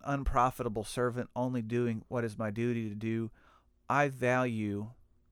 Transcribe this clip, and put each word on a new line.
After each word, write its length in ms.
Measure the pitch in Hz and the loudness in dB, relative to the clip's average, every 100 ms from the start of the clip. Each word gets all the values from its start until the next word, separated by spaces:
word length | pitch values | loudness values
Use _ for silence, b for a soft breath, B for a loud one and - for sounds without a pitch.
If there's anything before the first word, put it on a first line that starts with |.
unprofitable 800 | - 143 135 120 127 - 120 107 | -4 -2 2 4 4 2 -2 -2
servant, 480 | 101 - 123 120 - - | -2 0 0 0 -4 -2
only 260 | 127 127 | -2 -2
doing 420 | 110 120 120 113 - | 0 0 0 -2 -4
what 160 | 123 | -4
is 120 | 117 107 | -4 -2
my 140 | 110 | -4
duty 380 | 104 120 117 110 | 0 0 0 -4
to 60 | 104 | -4
do. 340 | 113 113 110 b b b b _ - | -2 -2 -2 b b b b _ 0
I 200 | 135 147 | 2 2
value 800 | 131 123 127 127 110 104 101 113 - - _ _ | 2 2 4 2 0 -2 -2 -6 -12 -20 _ _